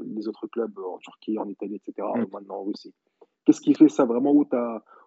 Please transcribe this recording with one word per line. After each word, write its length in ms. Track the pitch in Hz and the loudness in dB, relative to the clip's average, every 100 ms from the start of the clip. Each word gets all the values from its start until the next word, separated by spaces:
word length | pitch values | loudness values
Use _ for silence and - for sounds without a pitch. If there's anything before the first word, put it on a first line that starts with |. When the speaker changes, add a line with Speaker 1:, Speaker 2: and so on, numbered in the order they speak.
| - 107 | -8 -8
Speaker 1:
les 120 | 107 | -8
autres 180 | - 113 | -8 -8
clubs, 300 | 117 110 98 | -6 -6 -6
euh, 160 | 92 | -10
en 40 | 87 | -12
Turquie, 380 | - - - 107 | -16 -12 -6 -4
en 120 | 101 | -6
Italie, 260 | 98 101 104 | -8 -10 -10
et 60 | - | -12
cetera, 300 | - 101 120 | -8 -4 -2
Speaker 2:
Mm. 60 | |
Speaker 1:
euh, 40 | 101 | -4
maintenant 240 | 101 98 - | -8 -10 -8
en 80 | |
Russie. 300 | 196 - - _ _ _ _ _ | -6 -8 -12 _ _ _ _ _
Qu'est-ce 160 | - 143 | 0 2
qui 140 | - | 4
fait 160 | 139 151 | 6 6
ça 160 | - 120 | 6 2
vraiment ? 260 | 120 143 | 2 4
Où 140 | 147 143 | 4 4
t'as, 360 | 123 120 110 _ - | -2 -2 -6 _ -20